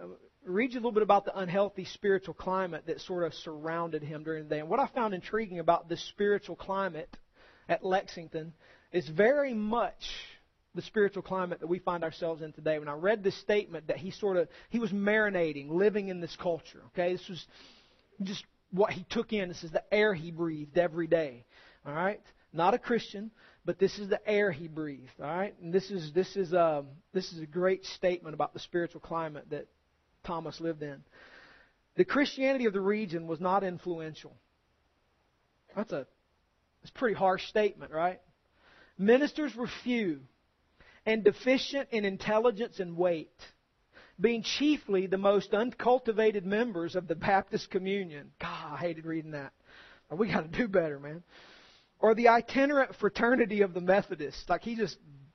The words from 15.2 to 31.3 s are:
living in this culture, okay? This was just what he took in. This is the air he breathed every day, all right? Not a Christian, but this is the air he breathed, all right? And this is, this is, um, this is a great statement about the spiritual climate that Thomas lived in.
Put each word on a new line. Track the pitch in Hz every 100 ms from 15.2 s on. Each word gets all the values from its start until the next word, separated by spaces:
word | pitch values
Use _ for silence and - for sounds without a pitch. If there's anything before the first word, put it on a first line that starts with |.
| 208 185 165 143 143
living | 170 208 208 196
in | 180
this | 170 -
culture, | 185 165 - - 120
okay? | - 175
This | 180 -
was | 165 - - - - _ _ _ -
just | 190 202 - _ _
what | 180 214
he | 185 180
took | 226 220
in. | 214 180
This | 170
is | 165
the | 165 -
air | 208 214
he | 175 170
breathed | 160 170 156 147 175
every | 175 160 165
day, | 165 147 120 - - - _ 143
all |
right? | 147 190 208 - _ _
Not | 165 175
a | 247
Christian, | - 233 - 202 220 _ - _ -
but | 175
this | 190 -
is | 196
the | 202 -
air | 208 202
he | 135 165
breathed, | 156 151 135 127 -
all | 143
right? | 170 202 -
And | 170
this | 185 185
is, | 196 156
this | 156 185 202
is, | 175
um, | 175 170 147 139 139 _
this | 185 185
is | 165
a | 156
great | 175 185 190
statement | - - 185 180 160
about | 151 147
the | 147
spiritual | - 175 170 156
climate | - 165 160 147 -
that | 147 - _ _ _ _ _
Thomas | - 170 160 143
lived | 165 156
in. | 151 139 - - -